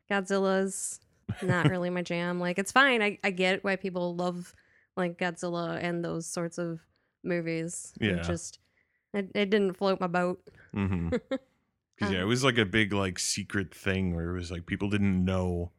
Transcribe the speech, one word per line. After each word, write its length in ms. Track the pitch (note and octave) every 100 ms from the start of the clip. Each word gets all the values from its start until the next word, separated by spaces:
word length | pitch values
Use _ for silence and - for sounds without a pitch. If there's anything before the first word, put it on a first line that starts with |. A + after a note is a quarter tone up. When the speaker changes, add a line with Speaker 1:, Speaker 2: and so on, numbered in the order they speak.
| -
Speaker 1:
Godzilla's 920 | G3+ F#3+ G3 F#3+ F#3+ G3 - - - _ _ - -
not 260 | F#3 F3+ D#3+
Speaker 2:
<laughs> 20 |
Speaker 1:
really 200 | F#3 F3
my 120 | F3+
jam. 360 | F3 E3+ F3 F3
Like, 200 | F3 F3
it's 120 | G3
fine. 300 | C4 C#4 A#3+
I, 160 | G#3 F#3+
I 80 | G3+
get 320 | F3+ F#3 G3
why 120 | G3 F#3+
people 360 | F#3+ F3+ F3 E3+
love, 380 | F3+ F3 F3 - _ _ _ -
like, 200 | F3+ E3+
Godzilla 640 | F3+ E3+ F3+ E3+ E3+ E3
and 220 | F3 F3 E3+
those 220 | E3 E3+
sorts 300 | - E3+ -
of 220 | E3+ E3 - _ _ _
movies. 680 | F3+ F3 E3 E3 E3 - - -
It 180 | G#2 F2
Speaker 2:
Yeah. 40 |
Speaker 1:
just, 380 | E2+ A#2+ - - _ _ _ _ _
it, 180 | G#3 F#3+
it 160 | G#3 G3+
didn't 240 | G#3 G3 F3
float 220 | G3 F#3+
my 60 | F#3
boat. 340 | F3 F3+ F3+ - - - G#2
Speaker 2:
Mm-hmm. 340 | G2 F#2 E2+
Speaker 1:
<laughs> 200 | A#3+ - C4+ - _ _ _ _ -
Speaker 2:
'Cause, 120 | G#3
yeah, 80 | F#2
it 40 |
Speaker 1:
Um, 40 | G2
Speaker 2:
was, 140 | B2
like, 140 | C3+ A#2+
a 80 | G2+
big, 260 | A2 G#2
like, 260 | G2+ F#2+ F2+
secret 560 | - - F#2+ G2+ F2+
thing 400 | - G2 F#2+ F#2+ E2+
where 160 | E2+
it 60 | F2+
was, 140 | E2+
like, 140 | F2 E2+
people 240 | G2 G2+
didn't 340 | G2+ G2+ F#2
know 480 | F#2 F#2 F2+ F2 F2